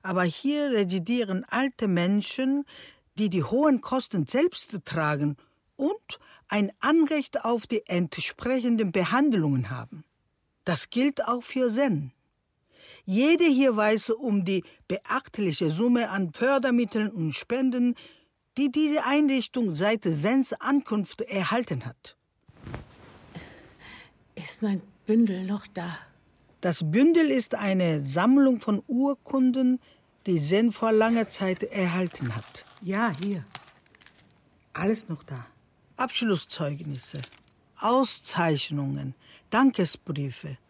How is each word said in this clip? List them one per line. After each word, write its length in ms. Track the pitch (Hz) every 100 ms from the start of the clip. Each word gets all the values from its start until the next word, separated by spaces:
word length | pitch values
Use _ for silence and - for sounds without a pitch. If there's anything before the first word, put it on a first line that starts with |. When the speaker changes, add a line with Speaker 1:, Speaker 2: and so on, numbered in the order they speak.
Speaker 1:
Aber 220 | 190 180
hier 480 | 175 - 277 294 285
residieren 720 | 226 190 185 170 240 208 190 -
alte 400 | 226 269 - 208
Menschen, 760 | 175 175 202 - - 262 277 277 - - _ _ -
die 140 | 214
die 120 | 180
hohen 380 | 131 240 302 262
Kosten 460 | - 254 - 196 147
selbst 520 | 247 349 - - 196
tragen 540 | - 165 151 147 147 143 _ _ _ -
und 420 | 277 427 - - _ - _
ein 220 | 208 202 -
Anrecht 680 | 269 320 294 302 269 226 226
auf 200 | 233 -
die 200 | 214 -
entsprechenden 1040 | 180 175 - - - 240 262 240 233 208
Behandlungen 800 | 185 170 233 294 208 156 135 104
haben. 340 | 123 117 160 - _ _ _ _ _ -
Das 240 | 165 -
gilt 340 | 240 277 - 226
auch 160 | 240
für 280 | - 262 247
Zen. 420 | 220 277 156 135 _ _ _ _ _ _ _ - - -
Jeder 400 | 190 285 339 339
hier 280 | 262 269
weiß 360 | 214 214 220 -
um 340 | 226 254 202
die 200 | 180 190 - _ _
beachtliche 840 | 185 - 262 - - 196 151 160
Summe 400 | 156 240 240 226
an 240 | 196 180
Fördermitteln 720 | - 247 277 262 240 233 220 214
und 240 | 202 160
Spenden, 600 | 135 - 247 262 247 247 240 - _ _ _ _ -
die 120 | 285
diese 360 | 302 311 302 247
Einrichtung 680 | 285 294 269 226 254 214
seit 300 | 151 202 220
Zens 480 | 190 156 180 262 254
Ankunft 680 | - 254 277 - 214 180 -
erhalten 640 | 233 196 170 233 240 139 120
hat. 320 | - - _ _ _ _ - - - - - - - - - - - - - - - - _ _
Speaker 2:
Ist 260 | - 160 -
mein 220 | 214 190 - _ -
Bündel 400 | 226 226 185 190
noch 200 | 202 -
da? 280 | - 175 156 - _ _ _ _ _
Speaker 1:
Das 300 | 180 165 156
Bündel 400 | 190 294 339 302
ist 240 | 262 -
eine 500 | - 202 190 175 151
Sammlung 560 | 139 143 208 277 269 240
von 220 | - 208 -
Urkunden, 920 | 247 277 269 - 269 254 254 254 254 _ _ _ _ -
die 160 | 170
Zen 300 | 147 196 233
vor 180 | - 226
langer 400 | 220 220 233 220
Zeit 320 | - 190 185
erhalten 720 | - 202 180 180 180 - 127
hat. 320 | 110 - - - -
Ja, 300 | 180 196 233 147
hier. 240 | 196 190 117 - - _ _ _ - _ _ _ _ _ _
Alles 360 | - 190 214 -
noch 140 | 160
da. 240 | - 131 120 _ _ _ _ -
Abschlusszeugnisse, 1300 | 254 - 226 180 - - 147 147 160 135 - 147 127 - _ _ _ -
Auszeichnungen, 1400 | 214 254 262 - - 175 165 143 - 147 139 139 139 - - - _
Dankesbriefe. 1080 | 214 269 226 175 - - 143 139 - 151 135